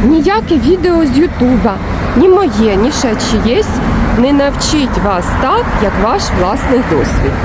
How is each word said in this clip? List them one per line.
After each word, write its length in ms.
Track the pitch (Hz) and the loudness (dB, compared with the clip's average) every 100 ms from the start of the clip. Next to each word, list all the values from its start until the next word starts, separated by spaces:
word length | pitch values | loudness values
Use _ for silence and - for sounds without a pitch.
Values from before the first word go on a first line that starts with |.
Ніяке 500 | 214 320 302 427 - 320 | 2 2 2 0 0 0
відео 500 | 247 370 349 330 311 | 2 2 2 2 2
з 120 | 254 | 2
Ютуба, 560 | 349 - 247 247 196 190 - - - 233 | 0 0 0 2 0 -2 -6 -4 -2 2
ні 120 | 370 | 4
моє, 480 | 370 359 208 220 196 | 4 2 0 0 2
ні 140 | 240 | 0
ще 240 | - 240 214 - | 0 -2 -2 -2
чиєсь 380 | 214 196 277 - - - - - 214 | 0 0 0 0 -2 -2 0 0 2
не 140 | 254 | 2
навчить 680 | 285 277 - - 302 254 175 | 2 0 -2 -2 0 0 -2
вас 200 | 196 180 175 - | -2 -2 -2 -2
так, 220 | 262 427 494 - | 0 0 -2 -2
як 100 | 202 190 | -2 0
ваш 200 | 214 381 - - | -2 -2 -2 -2
власний 400 | 180 247 262 262 170 | -2 -2 0 0 0
досвід. 420 | 151 - - 135 - | -2 0 0 -2 -2